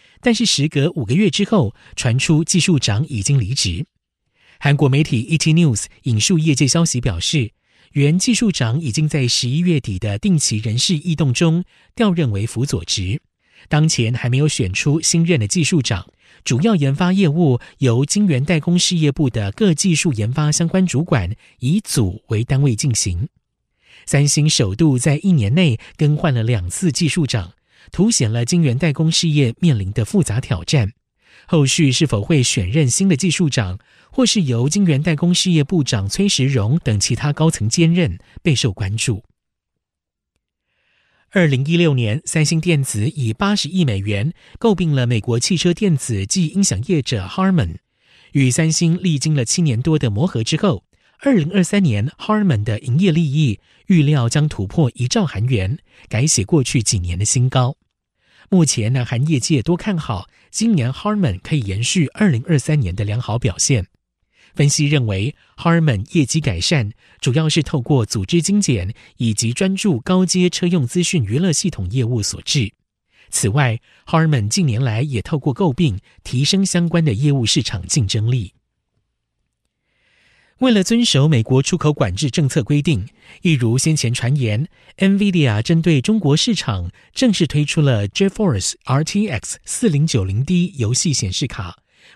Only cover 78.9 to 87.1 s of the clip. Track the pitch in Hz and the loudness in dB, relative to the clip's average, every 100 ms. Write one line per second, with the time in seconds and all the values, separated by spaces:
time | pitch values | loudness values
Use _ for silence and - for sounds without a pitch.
78.9 | _ _ _ _ _ _ _ _ _ _ | _ _ _ _ _ _ _ _ _ _
79.9 | _ _ _ _ _ _ - 254 214 180 | _ _ _ _ _ _ -2 2 2 2
80.9 | 233 240 135 151 135 113 131 - 120 151 | 2 2 4 4 4 4 2 2 0 0
81.9 | 147 110 90 143 147 139 - 107 147 147 | 0 -2 -2 -4 0 0 0 0 0 0
82.9 | 120 104 _ - - 180 147 117 127 160 | -2 -4 _ -20 -4 0 2 2 0 0
83.9 | 156 123 123 120 147 117 104 165 _ _ | 0 -2 -2 -2 0 0 -2 -4 _ _
84.9 | - 196 196 202 180 135 107 - 165 170 | -2 0 2 2 2 2 2 2 2 2
85.9 | 147 123 220 151 151 - 196 - 98 87 | 2 2 0 2 0 0 -2 -2 -6 -6
86.9 | - _ | -12 _